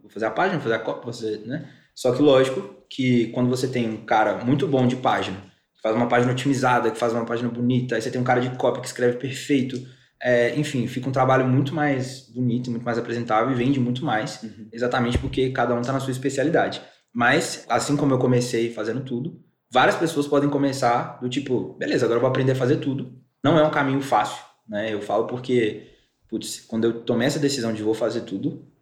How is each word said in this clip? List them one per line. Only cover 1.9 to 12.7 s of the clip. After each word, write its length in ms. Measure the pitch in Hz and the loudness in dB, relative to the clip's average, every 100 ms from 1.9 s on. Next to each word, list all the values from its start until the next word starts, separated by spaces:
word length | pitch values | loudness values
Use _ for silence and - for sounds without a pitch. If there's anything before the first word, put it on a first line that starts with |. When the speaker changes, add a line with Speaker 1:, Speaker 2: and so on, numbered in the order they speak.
Speaker 1:
Só 180 | - 127 | -4 0
que, 100 | 123 | 4
lógico, 540 | 147 131 131 - - - - | 6 6 4 0 -8 -14 -16
que 380 | - 127 123 110 | -2 2 4 2
quando 200 | 127 123 | 0 0
você 160 | 127 131 | 0 -2
tem 220 | 127 113 | -2 -2
um 140 | 107 | -4
cara 400 | - 110 107 95 | 0 2 2 2
muito 240 | 120 139 147 | 0 2 2
bom 180 | 135 123 | 4 4
de 80 | 123 | 2
página, 420 | 127 101 95 95 - _ _ | 0 0 -2 -8 -14 _ _
que 80 | _ | _
faz 140 | 113 113 | -2 0
uma 100 | 120 | 2
página 240 | 120 123 | 2 2
otimizada, 580 | 127 143 127 127 123 113 | 0 0 2 4 2 2
que 60 | - | 0
faz 140 | 120 | -2
uma 120 | 117 113 | -2 -2
página 220 | 117 123 | -4 -4
bonita, 480 | 117 123 127 127 113 | -2 0 0 0 -4
aí 60 | |
você 80 | 123 | -4
tem 100 | 123 | -4
um 40 | |
cara 160 | 123 123 | 0 2
de 100 | 127 - | 0 -2
copy 240 | 127 123 | -2 -2
que 60 | - | -6
escreve 300 | - 123 123 | 0 0 0
perfeito, 640 | 131 - - 139 123 123 - - _ - | -6 -8 0 0 0 -6 -12 -20 _ -6
é, 340 | 123 120 120 147 | 0 2 2 0
enfim, 300 | 147 127 110 | -2 -2 -4
fica 220 | 127 123 | -4 -4
um 40 | |
trabalho 340 | 127 127 131 127 | 0 2 4 4
muito 260 | 131 - | 2 2
mais 560 | 160 147 131 127 - - | 0 0 0 -4 -10 -14
bonito, 380 | 123 123 120 123 | -4 -2 -2 -4